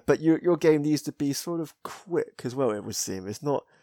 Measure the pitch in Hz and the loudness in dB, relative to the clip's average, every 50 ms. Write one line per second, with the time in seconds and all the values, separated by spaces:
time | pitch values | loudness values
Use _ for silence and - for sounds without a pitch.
0 | - - 143 127 151 160 160 156 - 175 175 151 - 165 156 151 147 151 151 143 | 4 2 2 4 4 4 2 4 4 2 2 4 6 4 4 4 4 2 0 0
1 | - - - - 147 143 139 - - - 170 165 160 147 - _ - - - - | -2 -4 -6 -2 -2 -2 -2 -2 -4 -4 -4 -4 -4 -6 -8 _ -16 -16 -16 -16
2 | - - 170 156 - - - - - 127 117 135 139 120 107 104 98 101 107 - | -10 -4 -2 -2 -2 -2 -6 -8 -8 -6 -2 0 0 0 0 0 -4 -6 -6 -4
3 | - - 98 95 92 98 107 - - 147 143 123 - _ _ _ | -4 -4 -4 -6 -6 -8 -8 -6 -4 -2 -2 -2 -4 _ _ _